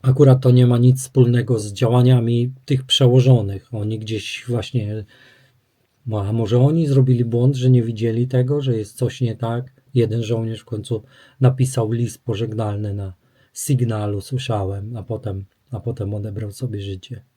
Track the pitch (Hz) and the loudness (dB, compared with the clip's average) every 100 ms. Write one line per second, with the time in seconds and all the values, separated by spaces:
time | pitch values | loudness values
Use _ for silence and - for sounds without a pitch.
0 | 131 131 135 131 131 123 123 120 127 131 | 2 6 6 6 6 6 6 6 4 4
1 | - 135 120 120 107 113 104 101 117 123 | 0 2 4 2 0 -2 -4 -2 2 4
2 | 123 127 117 120 123 131 - 131 - - | 6 4 2 0 -2 -6 -4 -4 0 2
3 | 127 127 131 123 98 98 _ 110 107 110 | 6 6 6 4 2 -10 _ -8 -6 -6
4 | 107 110 - - - 120 - 123 104 107 | -6 -8 -8 -14 -8 -6 -4 -6 -4 -8
5 | 101 _ _ _ _ _ _ _ _ _ | -12 _ _ _ _ _ _ _ _ _
6 | 120 107 98 113 107 120 135 165 151 135 | -6 -4 -2 -2 2 2 4 2 2 2
7 | 131 120 117 120 127 135 127 127 113 110 | 4 2 0 2 2 2 4 4 2 -4
8 | 113 113 127 131 127 147 135 113 104 - | -2 -2 -2 0 0 -2 -2 -4 -6 -6
9 | 120 - 120 107 117 120 127 _ _ 123 | -6 -2 -4 -4 -6 -6 -8 _ _ -2
10 | 110 113 110 117 113 110 - 107 - 110 | 0 -2 -4 -4 -4 -8 -10 -12 -6 -8
11 | - _ _ _ 131 131 127 - 110 117 | -8 _ _ _ 2 4 0 0 -2 -2
12 | 117 - - 101 113 107 107 104 104 101 | -4 -6 -8 -6 -4 -4 -4 -4 -6 -6
13 | 98 90 _ _ _ - - 131 120 107 | -8 -14 _ _ _ -12 -2 0 0 -2
14 | 104 101 - 131 127 107 95 98 104 117 | -4 -6 -6 -8 -4 -4 -4 -6 -10 -12
15 | 90 110 104 95 95 _ _ 113 120 - | -10 -8 -8 -10 -12 _ _ -8 -8 -6
16 | 101 104 107 104 104 101 123 101 98 95 | -6 -6 -8 -8 -10 -8 -8 -8 -8 -10
17 | - 120 _ | -12 -16 _